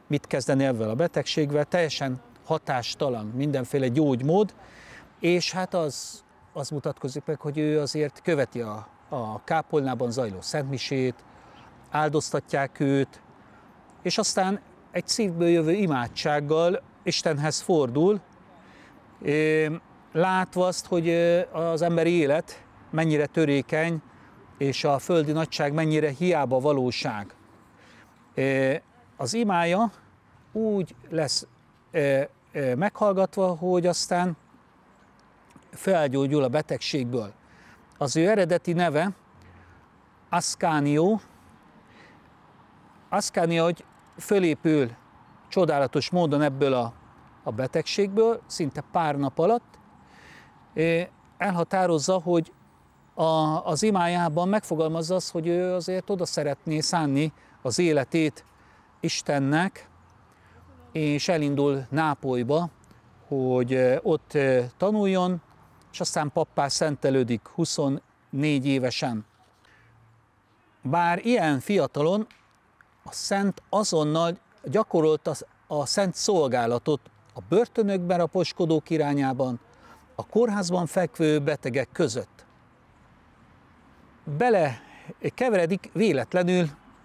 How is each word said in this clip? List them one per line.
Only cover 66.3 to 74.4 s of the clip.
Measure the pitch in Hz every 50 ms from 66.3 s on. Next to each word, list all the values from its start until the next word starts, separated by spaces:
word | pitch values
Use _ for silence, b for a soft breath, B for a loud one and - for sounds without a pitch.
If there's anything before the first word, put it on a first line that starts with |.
| -
pappá | 175 151 - - 151 143 135
szentelődik | - - 165 156 143 - - 139 135 135 123 117 120 107 _ -
huszonnégy | - - 165 - - - 147 139 139 - _ _ _ _ _ _ - 135 151 156 147 139 127
évesen. | 143 135 131 127 123 - - 151 131 117 107 - _ _ _ _ _ _ _ b b b b b b b b _ _ _ _ _ _ _ _ _ _ _ _ _ _ _ _ -
Bár | 127 156 170 170 170 175 190 -
ilyen | 233 247 220 165 151 143 127
fiatalon | - - 208 185 139 127 - 143 147 165 190 214 220 - - _ _ _ _ _ _ _ _ _ - _ _ _ _
a | - -
szent | - - - 98 98 98 98 - - _ -
azonnal | - 101 - - 180 156 151 151 151 165 170 170 180 -